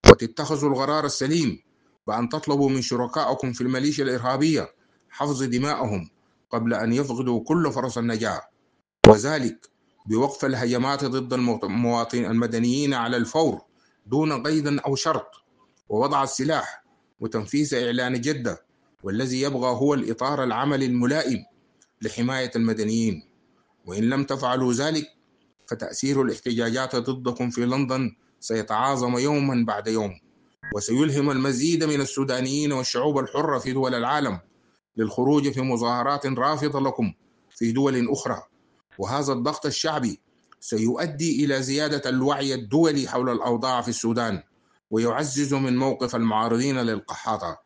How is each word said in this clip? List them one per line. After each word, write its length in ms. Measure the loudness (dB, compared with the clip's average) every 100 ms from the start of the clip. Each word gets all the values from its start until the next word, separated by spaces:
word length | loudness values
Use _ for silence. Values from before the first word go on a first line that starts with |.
| 10
وتتخذوا 600 | 8 8 -4 -2 0 0
القرار 340 | 2 0 0
السليم 580 | 0 -2 0 2 0 -2 _ _ _ _ -6
بأن 220 | -2 -2
تطلبوا 420 | -4 0 2 4
من 120 | 2
شركائكم 680 | -2 -2 -2 0 0 0 -4
في 80 | -2
الميليشيا 440 | -2 0 0 0
الإرهابية 720 | -2 0 0 2 2 2 -2 _ _ _ _
حفظ 320 | -6 -4 -2
دمائهم 680 | 0 0 0 -2 -2 -4 -6 _ _ _ _
قبل 240 | -4 -2
أن 180 | 0 0
يفقدوا 520 | 0 0 -2 -2 -2
كل 280 | 0 2 2
فرص 260 | 0 -4 -2
النجاة، 420 | -2 -2 -2 -4 -10 _ _ _ _ _ 10
وذلك 600 | 10 6 0 -2 -6 -20 _ _ _ -2
بوقف 380 | 0 0 0
الهجمات 600 | -2 0 0 0 0 0
ضد 300 | -2 -2 -2
المواطن-، 800 | 0 0 0 -2 0 2 0 0 -2 0
المدنيين 640 | 0 0 0 0 0 0
على 220 | 0 -2 -2
الفور 440 | 0 2 0 0 -10 _ _ _ -4
دون 360 | 0 0 0
قيد 240 | 0 0 0
أو 280 | -2 -2
شرط، 360 | -2 0 -2 -4 -20 _ _ _ _ _
ووضع 340 | -2 0 0
السلاح 600 | -2 -2 -2 -2 -4 -12 _ _ _ _
وتنفيذ 540 | -6 -6 -4 -2 0
إعلان 460 | 0 0 -2 -2 -2
جدة، 440 | -2 -4 -4 -8 _ _ _ _
والذي 380 | -6 -4 -2 -2
يبغى 300 | -2 -2 -2
هو 240 | 0 2
الإطار 500 | 2 -2 -2 -2 0
العملي 420 | 0 0 0 0 0
الملائم 580 | 2 2 0 0 -4 -6 _ _ _ _ _
لحماية 480 | -8 -4 -2 -2 -4 0
المدنيين. 720 | 0 0 0 0 0 -2 -10 _ _ _ _ _ -10
وإن 240 | -2 0
لم 140 | 0
تفعلوا 480 | -2 -2 0 2 2
ذلك 340 | 2 0 -2 -6 _ _ _ _ _ -10
فتأثير 560 | -8 -8 -4 0 2
الاحتجاجات 720 | 0 -2 -4 -2 0 -2 -2 -2
ضدكم 540 | -2 -4 -4 -4 -4
في 100 | -2 0
لندن 500 | 0 -2 -2 -4 -6 _ _
سيتعاظم 760 | -4 -4 -2 0 0 0 0 0
يوما 460 | 2 2 2 0
بعد 240 | 0 -2 -2
يوم، 320 | -2 -2 -8 _ _ _ _ -8
وسيلهم 560 | -6 -2 2 2 2 0
المزيد 540 | 2 0 0 2 2
من 160 | 2 0
السودانيين 720 | -2 -2 -2 0 0 0 0
والشعوب 460 | -2 -2 0 0 0
الحرة 400 | -2 -2 0 -2
في 140 | -2
دول 220 | -2 0
العالم 460 | 0 0 0 0 -4 -10 _ _ _ _ -4
للخروج 540 | -2 2 4 4 2
في 100 | -2
مظاهرات 680 | -2 0 0 0 0 -2 -2
رافضة 540 | 0 0 0 -2 0
لكم 320 | -2 0 -2 -4 _ _ _
في 220 | -4 0
دول 360 | 2 2 2 0
أخرى. 320 | -2 -4 -6 -8 _ _ _ _ -8
وهذا 340 | -4 -2 0
الضغط 340 | 0 -2 -2 -4
الشعبي 540 | -2 -2 -2 -2 -6 _ _ _ -20
سيؤدي 840 | -6 0 0 0 -4 -2 -2 0
إلى 180 | 2 0
زيادة 480 | 0 -2 -2 -2 -2
الوعي 440 | 0 0 0 -2
الدولي 540 | -4 0 2 4 2 -2
حول 200 | -2 0
الأوضاع 520 | 0 0 0 0 0
في 80 | -2
السودان، 540 | -2 0 0 0 -4 -8 _ _ _ _
ويعزز 640 | 0 0 0 -2 -2 0
من 220 | 0 2 2
موقف 400 | 0 0 -4 0
المعارضين 600 | 0 2 2 2 2 0
للقحاطة. 800 | 0 -2 -6 -10 -4 -4 -4 -10